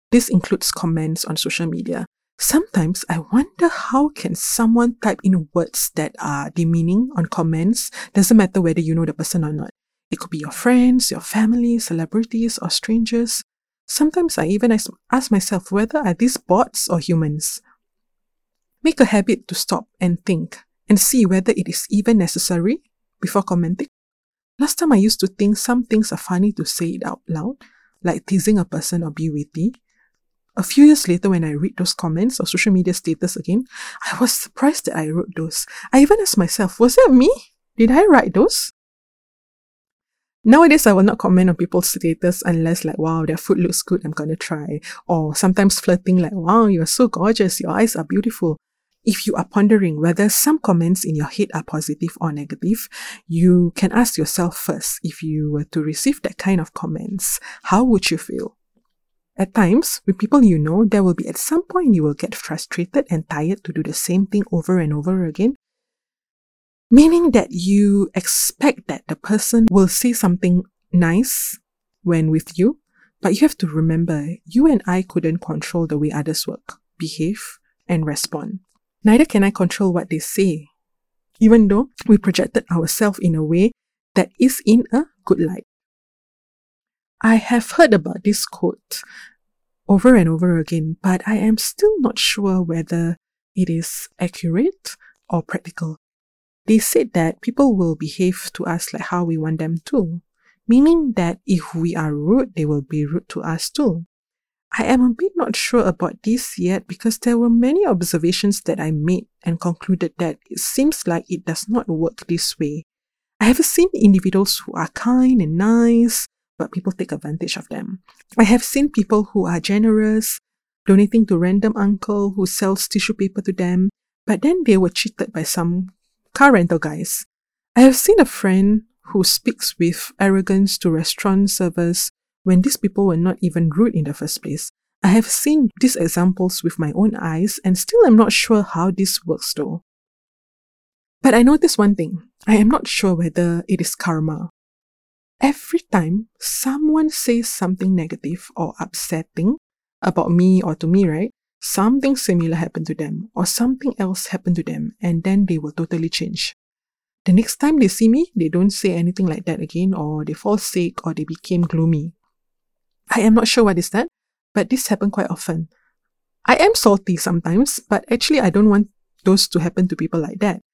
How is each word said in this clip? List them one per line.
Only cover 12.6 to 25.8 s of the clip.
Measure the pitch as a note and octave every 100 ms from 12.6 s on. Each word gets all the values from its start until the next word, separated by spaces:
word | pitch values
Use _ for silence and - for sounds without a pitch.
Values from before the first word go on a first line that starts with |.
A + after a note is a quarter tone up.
| F3
strangers. | - - A3+ A3+ A#3 A#3 - - _ _ _ -
Sometimes | - D4+ F4+ E4+ -
I | D#3+
even | G3+ A#3+
as-, | A3 - - _
ask | C4 B3+
myself | G3+ - F#3 -
whether | G3 A3+ D4+
are | A#3
these | E3+ B3 -
bots | - F#3 - - -
or | E3
humans. | D3 E3 D3+ D3+ - - - _ _ _ _ _ _ _ _ _ _ _
Make | D#4+ D#4+
a | A#3
habit | G#3 G3 G#3+ -
to | F3+
stop | - E3+ - _
and | F3+ F3
think | - E3 E3 - _ _ _
and | G#3
see | - C4 G3
whether | F#3+ F#3 -
it | F#3
is | - -
even | G#3 G#3 A3
necessary | E3+ - - F3 F3+ D#4+ - _ _ _
before | F#3 G3+
commenting. | F#3+ F3 E3+ F#3 C#4+ _ _ _ _ _ _ -
Last | C#4+ -
time | E4
I | A3+
used | G#3 -
to | F#3
think | - G3+ G#3+
some | - B3